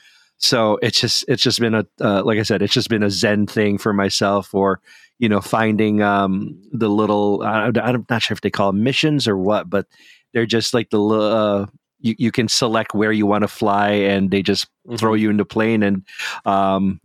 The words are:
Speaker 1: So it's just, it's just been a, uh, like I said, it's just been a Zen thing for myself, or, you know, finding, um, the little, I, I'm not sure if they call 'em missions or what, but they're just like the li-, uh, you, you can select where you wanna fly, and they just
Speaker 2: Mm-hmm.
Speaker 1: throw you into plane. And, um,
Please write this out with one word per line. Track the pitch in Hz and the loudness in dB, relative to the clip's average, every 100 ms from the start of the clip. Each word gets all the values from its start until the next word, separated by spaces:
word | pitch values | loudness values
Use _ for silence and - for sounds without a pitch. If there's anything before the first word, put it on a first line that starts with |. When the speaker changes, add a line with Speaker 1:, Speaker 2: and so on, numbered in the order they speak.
| _ _ _ - | _ _ _ -4
Speaker 1:
So | - 123 110 104 | 0 2 2 2
it's | 117 - | 0 0
just, | 117 - - | -2 -2 -2
it's | 120 | 0
just | 127 107 | 0 0
been | 117 | 0
a, | 110 95 - | 0 -2 -4
uh, | 117 98 | 0 0
like | 113 107 | 0 0
I | |
said, | 107 98 | 0 0
it's | 98 | 0
just | 120 - | 0 0
been | 110 | 0
a | 104 | 0
Zen | 95 107 104 101 | 0 0 2 0
thing | 113 104 101 | 0 0 0
for | 113 | -2
myself, | 101 98 - 101 101 92 | 0 0 0 0 0 -2
or, | 98 98 92 _ - - - | 0 0 -2 _ -20 -20 -4
you | 120 | 0
know, | 101 | 0
finding, | - 113 110 107 107 104 | 0 0 0 2 0 2
um, | 104 101 98 95 110 92 - | 2 2 0 -2 -4 -12 -10
the | 123 110 | -4 0
little, | 104 107 104 104 101 | 2 2 2 0 0
I, | 110 110 113 | -2 -2 -2
I'm | 113 113 123 - | 0 0 -2 -2
not | 113 | -4
sure | - | -4
if | 107 | -4
they | 98 | -4
call | - 98 | 0 0
'em | 98 | 0
missions | 123 - 156 147 117 | 0 0 0 0 0
or | 95 | 0
what, | 95 104 87 | 0 -2 -2
but | 101 - _ - - _ | -6 -6 _ -20 -20 _
they're | 117 110 | -4 0
just | 113 - | 0 0
like | 120 - | -2 0
the | 110 | 0
li-, | 104 110 104 | 2 2 2
uh, | 110 107 101 98 _ _ _ | 0 0 0 -4 _ _ _
you, | 113 110 | -4 -2
you | 113 | -2
can | 127 110 | 0 -2
select | - 120 113 110 | 0 0 0 -2
where | 104 107 | -2 0
you | 107 101 | 2 2
wanna | 104 101 | 2 0
fly, | - 107 101 104 | -2 0 2 2
and | 104 98 98 95 | 2 2 2 0
they | 98 | 0
just | 95 98 - _ | 0 -2 -4 _
Speaker 2:
Mm-hmm. | - 117 | -12 -2
Speaker 1:
throw | 113 | 0
you | 110 107 | 2 2
into | 104 | 0
plane. | 95 113 110 113 | 0 0 0 2
And, | 101 95 - - - - | 2 0 -6 -12 -12 -6
um, | 107 98 95 95 95 95 | -2 0 2 0 -2 -4